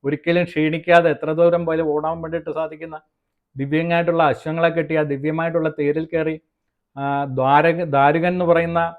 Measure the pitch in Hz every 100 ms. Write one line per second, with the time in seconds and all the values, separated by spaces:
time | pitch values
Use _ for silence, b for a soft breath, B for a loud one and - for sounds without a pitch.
0 | 139 147 - 170 175 156 156 165 170 170
1 | 170 143 156 156 170 170 165 160 160 147
2 | 156 165 165 165 160 151 160 156 165 156
3 | _ _ _ _ _ 131 139 156 165 170
4 | 170 165 156 156 - 165 165 160 151 160
5 | 151 139 151 156 165 165 160 151 143 151
6 | 165 165 160 156 _ _ _ _ _ -
7 | 139 139 143 131 131 143 160 165 170 143
8 | 139 156 175 180 175 170 170 170 170